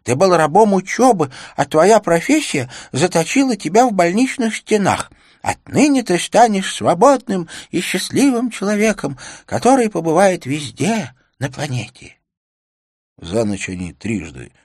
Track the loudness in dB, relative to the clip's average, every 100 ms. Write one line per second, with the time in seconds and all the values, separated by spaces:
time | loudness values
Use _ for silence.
0 | -6 0 2 2 4 4 4 2 -2 0
1 | 2 2 -2 -6 -14 -6 -2 2 4 4
2 | 4 0 2 0 0 -6 -6 -12 -10 -2
3 | 0 0 0 0 0 -2 0 2 4 2
4 | 0 2 -2 -2 -4 -4 -2 0 2 -2
5 | -6 _ _ _ -8 -8 -4 0 2 2
6 | 0 -2 0 4 4 2 -4 -2 -2 4
7 | 4 4 -2 -6 -6 -12 -8 -8 -4 -6
8 | -4 0 2 2 -4 -4 -4 0 0 -2
9 | -6 -10 -16 -20 -10 0 4 4 2 -2
10 | 0 2 2 0 -6 -8 -8 -4 -2 -2
11 | -6 -14 _ _ -10 -8 -8 -6 -8 _
12 | -20 _ _ _ _ _ _ _ _ _
13 | _ _ -6 -2 -2 -4 -8 -8 -10 -10
14 | -6 -6 -8 -16 -20 _